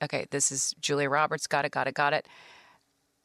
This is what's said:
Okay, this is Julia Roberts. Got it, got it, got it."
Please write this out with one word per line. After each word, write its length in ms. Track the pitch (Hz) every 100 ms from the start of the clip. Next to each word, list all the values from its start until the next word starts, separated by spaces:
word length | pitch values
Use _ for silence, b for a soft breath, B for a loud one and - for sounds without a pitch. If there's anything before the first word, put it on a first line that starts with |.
Okay, 240 | 151 143 -
this 200 | 143 -
is 240 | 139 - -
Julia 300 | - 143 143
Roberts. 360 | 143 151 156 -
Got 200 | 147 143
it, 40 |
got 140 | 135 135
it, 60 |
got 220 | 135 143
it." 120 | - - B B B B B _ _ _ _